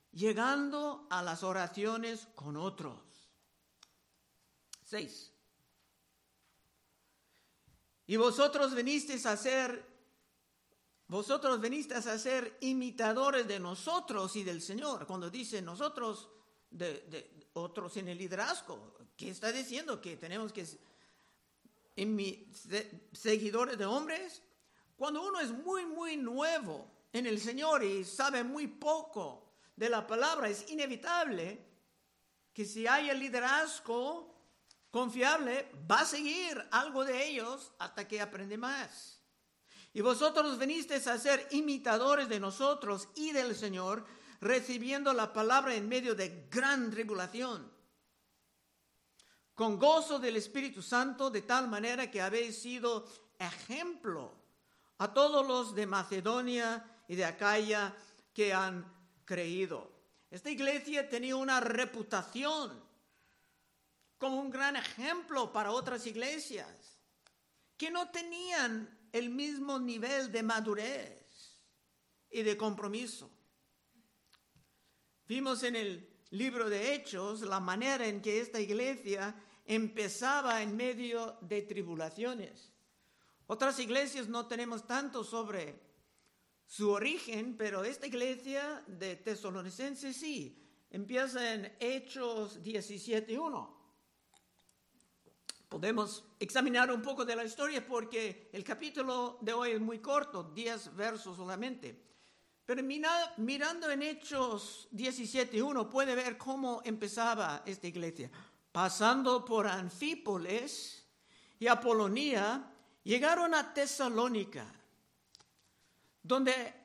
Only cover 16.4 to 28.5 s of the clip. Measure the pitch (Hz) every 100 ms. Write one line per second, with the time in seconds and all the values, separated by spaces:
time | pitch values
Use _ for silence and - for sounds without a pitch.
16.4 | _ _ _ 165 175 147 160 156 - -
17.4 | - 170 170 190 175 208 185 175 185 185
18.4 | 247 349 - 127 107 - 233 - - 180
19.4 | 214 247 262 254 320 233 180 160 165 196
20.4 | 214 214 165 - - _ _ _ _ _
21.4 | _ _ _ _ _ - 208 214 196 -
22.4 | - - - 202 214 170 - - 226 214
23.4 | 208 226 254 226 196 262 311 320 370 -
24.4 | - _ _ _ _ _ 294 302 381 370
25.4 | 269 233 339 381 339 320 330 302 240 254
26.4 | 311 320 202 151 - - _ 233 247 208
27.4 | 220 254 311 294 202 196 180 - 277 262
28.4 | 240